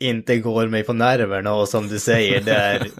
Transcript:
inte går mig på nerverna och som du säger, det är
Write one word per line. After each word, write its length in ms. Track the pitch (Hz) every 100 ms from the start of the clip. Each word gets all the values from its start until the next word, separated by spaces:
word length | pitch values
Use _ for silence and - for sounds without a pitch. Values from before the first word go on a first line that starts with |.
inte 360 | 127 117 113 120
går 300 | 113 113 113
mig 140 | 110
på 100 | 107
nerverna 640 | 117 120 127 104 98 104
och 140 | 104 101
som 200 | 117 104
du 100 | 104
säger, 440 | 120 113 104 98
det 120 | 101
är 320 | 107 101 101 101